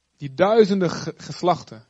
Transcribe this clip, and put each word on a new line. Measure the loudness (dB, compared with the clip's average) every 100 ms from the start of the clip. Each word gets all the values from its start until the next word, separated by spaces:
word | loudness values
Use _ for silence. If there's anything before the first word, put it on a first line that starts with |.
| _ _
Die | -14
duizenden | -2 2 4 4 4 0
ge-, | -4 -10 -12
geslachten | -16 -2 0 0 -4 -20 _